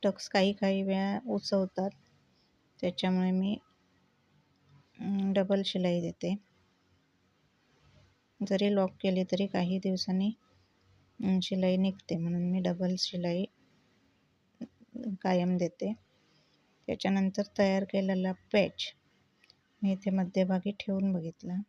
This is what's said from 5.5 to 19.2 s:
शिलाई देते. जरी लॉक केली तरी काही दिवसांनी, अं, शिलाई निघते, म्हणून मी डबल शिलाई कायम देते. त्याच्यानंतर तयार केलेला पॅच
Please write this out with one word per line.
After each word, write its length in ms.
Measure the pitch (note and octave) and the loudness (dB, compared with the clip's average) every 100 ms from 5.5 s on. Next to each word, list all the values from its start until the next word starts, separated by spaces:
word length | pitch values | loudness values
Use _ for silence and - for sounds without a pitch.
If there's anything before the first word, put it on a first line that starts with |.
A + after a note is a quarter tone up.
| G3+ G3 | 2 0
शिलाई 360 | F#3+ F3+ F3 | 0 2 2
देते. 340 | E3+ F3 F3 G3+ _ _ _ _ _ _ _ _ _ _ _ _ _ _ _ - - _ _ _ G3+ | -2 -4 -4 -4 _ _ _ _ _ _ _ _ _ _ _ _ _ _ _ -20 -20 _ _ _ -2
जरी 260 | G3 G#3 G#3 | 2 2 2
लॉक 160 | F#3+ - | 0 0
केली 220 | G3 F#3 | -2 0
तरी 240 | F#3 F3+ G3 | 0 0 0
काही 300 | F#3+ F3 F#3 | 0 0 0
दिवसांनी, 540 | F#3+ F#3 - F#3 G3+ A3+ _ _ _ _ _ _ _ _ | 0 -2 0 0 0 -2 _ _ _ _ _ _ _ _
अं, 160 | G3 F#3 | 0 0
शिलाई 380 | F3+ F#3+ F#3 F#3 | 0 0 2 2
निघते, 400 | F#3+ F#3+ - E3 | 2 -2 -6 -4
म्हणून 340 | E3+ F3 F3 | -2 -2 0
मी 80 | F#3 | 0
डबल 360 | F3+ F3 F3+ F#3 | 0 0 -2 -2
शिलाई 480 | - F3+ F3 F3 G3 _ _ _ _ _ _ _ _ _ _ _ - _ - - A#3 F#3+ | -4 -4 -2 -2 -4 _ _ _ _ _ _ _ _ _ _ _ -18 _ -16 -12 -8 -6
कायम 360 | G3 F#3 F3+ F3+ | 0 2 2 2
देते. 360 | F3 - G3 A3+ _ _ _ _ _ _ _ _ - | -2 -4 -6 -6 _ _ _ _ _ _ _ _ -8
त्याच्यानंतर 540 | G3+ - G3 F#3+ F#3+ G3+ - | -4 0 2 0 0 -6 2
तयार 260 | G3 F#3+ | 2 2
केलेला 480 | G3 G3+ F#3+ F#3+ F#3 | 0 -2 0 0 0
पॅच 640 | F#3 _ G#3 F3 - - - _ _ | -4 _ 2 2 0 -10 -10 _ _